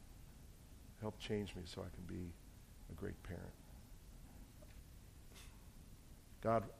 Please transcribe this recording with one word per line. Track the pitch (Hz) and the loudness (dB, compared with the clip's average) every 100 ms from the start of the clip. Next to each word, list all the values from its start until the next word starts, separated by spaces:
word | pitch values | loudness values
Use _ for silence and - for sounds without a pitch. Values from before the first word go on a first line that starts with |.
| - - - - - - - - - - | -10 -8 -8 -8 -8 -8 -8 -8 -8 0
help | 107 - | 0 2
change | - 107 101 92 | 6 6 6 2
me | |
so | 85 - | -2 0
I | 92 | 0
can | 90 90 | 0 0
be | 92 87 - - - - - - | 2 0 -2 -8 -10 -10 -10 -6
a | |
great | 90 95 92 | 0 0 0
parent." | - 90 87 - - - - - - - - - - - - - - - - - - - - - - - - - - - - - | 0 0 0 -4 -8 -8 -8 -8 -8 -8 -8 -8 -8 -8 -8 -8 -8 -8 -10 -10 -8 -8 -6 -6 -8 -8 -8 -8 -8 -10 -10 4
God, | 110 113 101 - | 10 10 8 -2